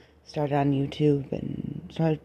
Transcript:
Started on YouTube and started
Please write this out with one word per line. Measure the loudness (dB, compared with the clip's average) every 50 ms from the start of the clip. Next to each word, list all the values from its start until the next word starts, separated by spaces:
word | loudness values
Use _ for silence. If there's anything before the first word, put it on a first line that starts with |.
| -20 -20 _ _ _
Started | -10 -4 -4 -2 0 2
on | 2 2 2
YouTube | 2 2 0 -2 0 2 4 4 4 4 0 -4
and | -6 -6 -4 -6 -6 -6 -8 -8 -8 -10 -10 -8
started | -2 0 2 2 2 0